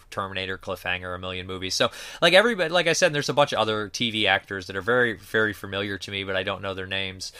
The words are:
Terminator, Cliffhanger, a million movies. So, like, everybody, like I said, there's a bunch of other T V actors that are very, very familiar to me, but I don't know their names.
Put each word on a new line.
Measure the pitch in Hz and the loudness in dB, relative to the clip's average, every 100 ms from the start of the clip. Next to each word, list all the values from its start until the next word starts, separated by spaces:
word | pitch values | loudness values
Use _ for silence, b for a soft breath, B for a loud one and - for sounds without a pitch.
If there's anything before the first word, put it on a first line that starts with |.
| - | -8
Terminator, | - 95 95 95 92 | -6 -4 -4 -6 -6
Cliffhanger, | - 90 92 90 90 90 | -6 -6 -4 -4 -6 -8
a | |
million | 92 92 92 | -6 -6 -6
movies. | 92 92 - | -6 -2 0
So, | 120 B B B | 0 B B B
like, | 175 | 2
everybody, | 185 233 185 160 | 4 4 2 2
like | 175 165 | 2 2
I | |
said, | 160 180 | 4 2
there's | 147 135 | 2 0
a | |
bunch | 135 143 | 4 4
of | 107 | 4
other | 110 107 104 | 2 0 -2
T | - 120 | -2 -2
V | 107 101 | 2 4
actors | 98 - 98 90 | 4 2 -6 -6
that | 95 | -4
are | |
very, | 92 123 120 | 2 4 4
very | 92 - 110 110 | 0 -2 2 2
familiar | 101 101 98 104 98 | 0 -6 -4 -2 -4
to | - | -6
me, | 98 98 | -6 -2
but | 95 | -2
I | |
don't | 95 95 | -2 -4
know | 98 | -4
their | 95 95 | -6 -4
names. | 95 95 95 - | -4 -4 -8 -12